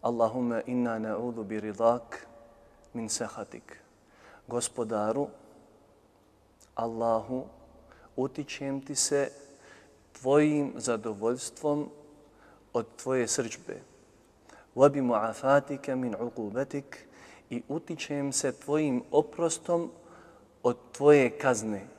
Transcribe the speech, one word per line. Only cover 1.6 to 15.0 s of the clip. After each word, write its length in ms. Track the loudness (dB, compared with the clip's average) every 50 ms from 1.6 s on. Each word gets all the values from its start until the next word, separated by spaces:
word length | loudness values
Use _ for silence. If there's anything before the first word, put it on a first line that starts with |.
ridak 640 | -6 -6 -4 4 4 4 4 4 -2 -10 -16 -16 -16 -18 -20 -20 -20 -20 -20 -20 -20 -20 -20 -20 -20 -14 -10
min 140 | -10 -6 -6
sahatik. 720 | -4 -4 -6 -6 -8 -10 -12 -12 -14 -18 -18 -18 -20 -20 -20 _ _ _ _ _ _ -20 -20 -20 -20 -20 _ -6
Gospodaru, 800 | -6 -4 -4 -4 -4 -4 -4 -2 0 0 0 0 0 0 -2 -4 -6 -18 -20 -20 -20 -20 -20 -20 -20 -20 -20 _ -20 _ _ _ _ _ _ _ _ _ _ _ _ _ -20 _ _
Allahu, 720 | -6 -6 -6 -4 -2 0 0 0 0 0 -4 -6 -6 -6 -10 -18 -20 -20 -20 -20 -20 -20 -20 -20 -20 -20 -14 _
utičem 640 | -4 -4 -4 -4 -8 -10 -10 -10 -8 -6 -6 -6 -6
ti 140 | -6 -6 -4
se 360 | -2 -2 0 2 0 0 0 -4 -14 -20 -20 -20 -20 -20 -20 -20 -20 -20 -20 -20 -20 -20 _ _
tvojim 600 | -8 0 4 6 6 6 6 4 2 0 -2 -4
zadovoljstvom 1120 | -6 -2 -2 -2 -2 -2 -6 -6 -2 0 -2 0 -2 -6 -12 -14 -4 -2 0 0 0 -2 -6 -10 -18 -20 -20 -20 -20 -20 -20 -20 -20 -20 -20 -20 -20 -20 -4 _
od 140 | -4 -4 -4 -10
tvoje 320 | -12 -4 -2 0 0 2 0
srdžbe. 480 | 0 -2 -2 -4 -6 -12 -12 -12 -12 -12 -12 -20 -20 -20 -20 -20 -20 -20 _ _ _ _ _ -20 -20 -20 -20 _ _
Wa 120 | 6 6 6
bi 120 | 6 4